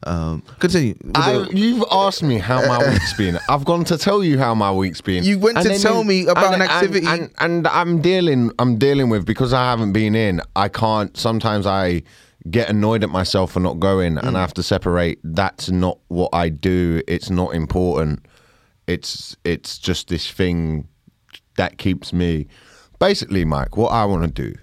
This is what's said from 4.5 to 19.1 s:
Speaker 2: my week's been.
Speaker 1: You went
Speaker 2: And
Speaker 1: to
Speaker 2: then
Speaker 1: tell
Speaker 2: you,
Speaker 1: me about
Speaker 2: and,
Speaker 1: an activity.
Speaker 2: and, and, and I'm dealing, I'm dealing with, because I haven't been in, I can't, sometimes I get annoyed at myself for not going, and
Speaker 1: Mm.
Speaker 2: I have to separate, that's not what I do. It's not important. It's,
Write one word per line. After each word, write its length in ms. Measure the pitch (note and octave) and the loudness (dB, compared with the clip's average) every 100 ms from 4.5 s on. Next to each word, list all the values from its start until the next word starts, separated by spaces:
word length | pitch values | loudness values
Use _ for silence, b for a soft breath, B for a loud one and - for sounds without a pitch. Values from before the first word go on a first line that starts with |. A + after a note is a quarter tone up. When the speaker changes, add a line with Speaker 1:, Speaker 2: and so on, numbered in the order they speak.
| A2+ | 2
Speaker 2:
my 160 | G2+ | 2
week's 300 | F#2+ F#2+ D#2+ | 2 -2 -4
been. 220 | - F#2 | -2 0
Speaker 1:
You 160 | F2 G3+ | 2 2
went 180 | G#3 A#3 | 2 2
Speaker 2:
And 60 | F3+ | 2
Speaker 1:
to 40 | |
Speaker 2:
then 100 | G3 | 2
Speaker 1:
tell 200 | G#3 A3+ | 2 2
Speaker 2:
you, 40 | A3 | 2
Speaker 1:
me 220 | F#3+ F3 | 2 2
about 260 | - F#3+ | 2 2
Speaker 2:
and, 80 | F#3 | 2
Speaker 1:
an 60 | F#3+ | 2
activity. 360 | E3 F#3+ G3 D#3+ | 2 2 0 0
Speaker 2:
and, 140 | E3+ | -2
and, 80 | D#3+ - | -4 -4
and 280 | E3 E3+ D#3+ | 0 2 0
I'm 340 | D#3 F3 E3+ | 0 2 2
dealing, 500 | D#3+ F#3 F3 C3+ A#2 - | 2 2 2 2 2 2
I'm 180 | B2 A#2 | 0 4
dealing 320 | C3+ C#3 B2+ | 2 4 2
with, 160 | G#2+ F2 | 0 0
because 260 | G#2 B2+ | 0 2
I 120 | C3 B2+ | 2 2
haven't 240 | A#2+ A2 | 0 0
been 200 | G2 A2 A2 | 2 2 2
in, 260 | A2 F2 - - | 2 0 -4 -2
I 120 | G2+ | -2
can't, 460 | - A2+ A2 G2+ - | 0 0 0 -2 -4
sometimes 480 | A#2+ A2+ A2+ G#2+ G2 | -2 0 0 0 0
I 380 | G2 F#2 F2 D2+ b b b - | 0 0 -2 -4 b b b -2
get 180 | F#2 A#2 | -2 0
annoyed 340 | G#2 G#2+ A2+ | 0 2 0
at 60 | G2 | 0
myself 440 | F2 F#2+ G2 F#2 | -2 0 0 0
for 60 | - | 0
not 200 | F2+ E2 | -2 0
going, 380 | F#2+ F#2+ F2 D#2 | 0 2 0 0
and 80 | - | -2
Speaker 1:
Mm. 80 | F2+ | -2
Speaker 2:
I 40 | |
have 120 | F2+ | -2
to 100 | - | -4
separate, 560 | F2 G2 F2+ F2 F2 - | -2 -2 0 0 0 -4
that's 460 | D#2+ D#2+ F#2+ - - | -6 -2 -2 -4 -4
not 260 | F#2 F2+ - _ | 0 0 -2 _
what 200 | F2 F2+ | -2 -2
I 160 | E2 E2+ | 0 -2
do. 520 | D2+ F#2 F2+ F2 E2 - | -2 0 2 0 -2 -2
It's 240 | F2 - | -6 -2
not 240 | F2+ F2+ E2 | -2 -2 -4
important. 680 | D#2 F2+ F2+ D#2 D#2+ D2 b b b b b b - | -2 -2 0 0 -2 -4 b b b b b b -6
It's, 480 | F2 - | -6 -6